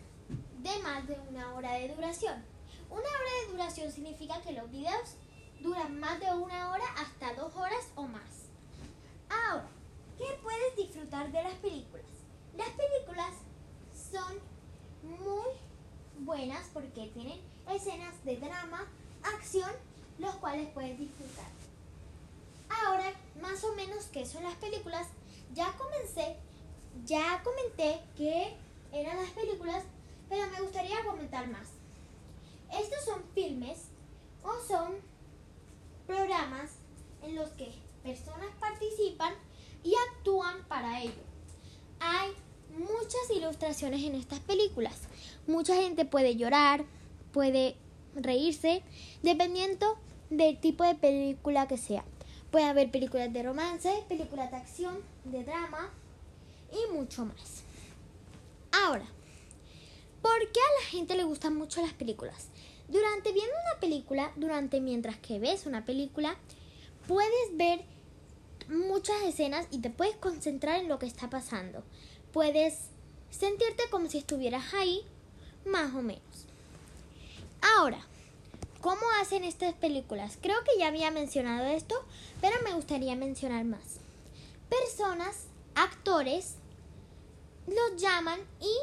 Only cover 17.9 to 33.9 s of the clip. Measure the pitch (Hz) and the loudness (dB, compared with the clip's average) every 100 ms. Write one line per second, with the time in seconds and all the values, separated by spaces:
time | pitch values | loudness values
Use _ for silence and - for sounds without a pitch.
17.9 | 339 349 330 269 240 294 359 330 349 403 | -6 -10 -8 -6 -4 -6 -6 -6 -8 -8
18.9 | - - - 403 415 - 381 370 480 - | -12 -18 -8 -6 -6 -2 -2 -2 -4 -12
19.9 | - - - 381 381 311 294 294 269 254 | -18 -16 -8 -6 -4 -4 -4 -6 -8 -8
20.9 | 247 285 - 262 - - - - - - | -8 -10 -12 -14 -14 -14 -14 -18 -18 -18
21.9 | - - - - - - - - 440 403 | -18 -18 -18 -18 -18 -20 -16 -2 2 4
22.9 | 381 381 392 - 294 370 392 427 415 381 | 4 2 -6 -12 -10 -8 -4 -2 -2 -4
23.9 | 415 - 277 247 320 349 349 415 427 339 | -6 -8 -8 -8 -6 -8 -6 -6 -6 -6
24.9 | 330 339 - - - - 254 359 381 571 | -6 -6 -12 -18 -18 -8 -2 -2 -2 -6
25.9 | 587 440 330 311 - - - - - - | -4 -4 -4 -4 -6 -14 -18 -18 -16 -16
26.9 | 254 233 302 330 370 494 523 494 - 302 | -12 -2 0 2 0 -2 -2 -2 0 0
27.9 | 330 - - 302 339 415 415 - - - | 0 -6 -4 0 0 -2 -6 -16 -20 -8
28.9 | 294 302 359 359 440 427 370 339 381 - | -6 -4 -4 -6 -4 -4 -2 -4 -4 -6
29.9 | - - - - 392 392 370 392 381 370 | -12 -18 -18 -6 -4 -2 -2 -2 -2 -2
30.9 | 440 427 320 294 254 247 214 - - - | -2 -2 -4 -6 -6 -6 -8 -12 -18 -18
31.9 | - - - - - - - - - 427 | -18 -18 -18 -18 -18 -18 -18 -8 -6 -4
32.9 | 571 480 403 349 392 320 254 247 330 - | -4 -4 -4 -4 -2 -2 -4 -8 -10 -14